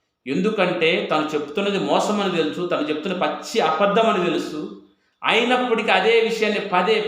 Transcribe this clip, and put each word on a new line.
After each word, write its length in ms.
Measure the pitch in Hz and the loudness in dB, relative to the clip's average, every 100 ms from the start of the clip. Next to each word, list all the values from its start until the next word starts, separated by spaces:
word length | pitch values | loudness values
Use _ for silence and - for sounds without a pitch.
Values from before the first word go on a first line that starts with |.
| _ _ 123 | _ _ -6
ఎందుకంటే 640 | 165 208 208 180 - 160 196 185 | -2 0 2 0 2 2 0 0
తను 200 | 156 151 | -2 -2
చెప్తున్నది 460 | 147 - 202 202 190 | -4 -4 -4 -2 -2
మోసం 420 | 147 185 196 208 | 2 2 2 0
అని 100 | 196 | 0
తెలుసు, 300 | 165 156 175 175 | 0 -2 -2 -4
తను 200 | 156 151 | -2 -2
చెప్తున్న 260 | 151 196 180 | -4 -4 -2
పచ్చి 400 | 151 151 - 220 | -2 -4 -4 -2
అబద్ధం 460 | 160 156 196 196 220 | 0 2 2 4 2
అని 120 | 185 170 | 2 0
తెలుసు, 360 | 156 - 151 185 - - _ _ _ | -2 -4 -8 -10 -14 -20 _ _ _
అయినప్పటికీ 680 | 143 208 240 254 247 220 220 | 0 2 2 2 2 0 2
అదే 220 | 190 226 233 | 2 4 4
విషయాన్ని 420 | 220 - 214 196 - | 2 0 -2 -2 0
పదే 220 | 180 190 214 | 0 2 0